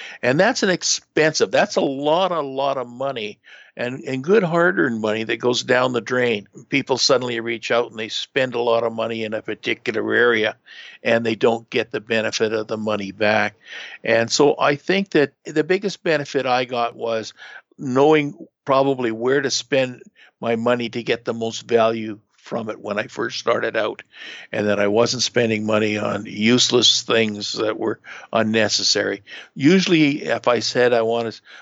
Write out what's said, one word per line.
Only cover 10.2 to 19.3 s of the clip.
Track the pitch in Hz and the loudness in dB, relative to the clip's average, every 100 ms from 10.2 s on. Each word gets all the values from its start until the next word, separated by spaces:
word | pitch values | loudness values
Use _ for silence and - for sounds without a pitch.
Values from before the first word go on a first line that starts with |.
| 120 110 107 - - - - - | 4 2 0 -4 -18 -20 -20 -6
and | 117 117 | 0 0
they | 113 110 | 0 2
don't | 123 113 - | 2 0 -4
get | 120 110 | -4 -4
the | 113 | -6
benefit | 107 113 110 - 110 | -4 -2 -2 -2 -2
of | 110 107 | -2 -4
the | 110 | -4
money | 107 104 98 | -2 -4 -4
back. | 98 104 107 104 - - - - - | -2 0 2 0 -6 -18 -16 -16 -8
And | 113 113 113 | 0 0 2
so | - 143 - | 4 4 4
I | 139 | 0
think | 143 - 190 196 | 0 -2 -2 2
that | 156 135 _ | 2 2 _
the | - 151 | -6 -2
biggest | 151 190 202 - | 0 0 -2 -4
benefit | 175 147 139 139 | -2 -2 0 -2
I | 127 127 | 0 0
got | 127 123 117 - | 0 -2 -4 -4
was | 113 113 107 - - - _ - | -4 -4 -6 -14 -20 -20 _ -10
knowing | 139 131 151 156 143 - - _ | 0 4 6 6 2 -6 -20 _
probably | - 135 139 127 117 | 0 2 2 0 -2
where | 113 123 | 0 0